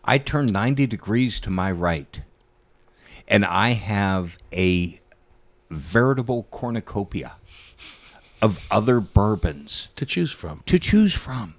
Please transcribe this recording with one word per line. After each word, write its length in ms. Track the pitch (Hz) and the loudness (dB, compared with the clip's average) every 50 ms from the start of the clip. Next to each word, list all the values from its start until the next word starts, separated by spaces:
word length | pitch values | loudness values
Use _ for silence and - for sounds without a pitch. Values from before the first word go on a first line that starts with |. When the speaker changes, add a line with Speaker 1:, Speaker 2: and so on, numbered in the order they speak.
| - | 2
Speaker 1:
I 140 | - 117 139 | 2 0 2
turn 280 | 139 - - 147 143 | 0 0 -2 0 2
ninety 400 | 120 98 98 107 127 139 135 139 | 2 2 2 0 0 2 2 0
degrees 540 | 123 113 - - - 110 120 127 120 101 - | 0 -2 -6 -4 0 0 2 2 0 -2 -6
to 100 | - 107 | -4 -4
my 200 | 92 92 92 95 | -2 -2 0 -2
right, 480 | 92 85 87 85 82 76 69 _ - - - _ _ _ _ _ _ _ _ _ _ _ _ _ _ _ _ - - - _ | -2 0 0 0 0 -2 -4 _ -16 -16 -16 _ _ _ _ _ _ _ _ _ _ _ _ _ _ _ _ -20 -20 -20 _
and 180 | - - 104 101 | 2 2 2 2
I 260 | 87 87 95 104 120 | 2 2 2 2 2
have 640 | 120 107 95 101 107 101 101 95 95 95 90 85 87 - - - | 0 -2 -2 -4 -2 0 0 0 0 -2 -4 -6 -12 -18 -20 -10
a 480 | - 92 92 92 90 87 87 87 - - _ _ _ _ _ _ _ _ _ _ _ _ _ _ | -2 0 2 2 2 2 0 -4 -8 -16 _ _ _ _ _ _ _ _ _ _ _ _ _ _
veritable 760 | 165 156 - - - 117 123 135 135 131 120 117 123 117 104 _ | -12 -12 -10 0 2 4 4 4 2 0 -2 -2 -4 -4 -6 _
cornucopia 800 | - - - 120 117 113 - - - 107 98 - - 82 65 - - - - - - - - - - _ - - - - - - - - _ _ - - | -12 -8 -6 -4 -4 -6 -6 -6 -6 -6 -6 -4 -6 -10 -10 -10 -16 -20 -20 -20 -20 -20 -20 -20 -20 _ -20 -20 -20 -20 -20 -20 -20 -20 _ _ -2 0
of 260 | 110 110 92 - - - | 2 2 2 0 -4 0
other 300 | 101 107 107 123 123 120 | 0 2 4 4 2 2
bourbons 880 | 98 - - 107 101 107 107 95 - 85 73 73 73 - - - - - _ | 0 2 4 4 4 4 2 2 0 -2 -2 -6 -12 -12 -12 -12 -12 -14 _
Speaker 2:
To 100 | - 143 | -10 -8
choose 240 | - - 175 170 151 | -4 -2 -2 -2 -4
from. 300 | - - - 82 76 - - | -4 -10 -12 -12 -12 -12 0
Speaker 1:
to 120 | - 175 180 | 2 2 2
choose 360 | - - 202 214 214 196 - | 4 4 4 6 6 4 2
from. 400 | - - - 127 123 107 82 78 | -2 -6 -6 -8 -8 -8 -10 -14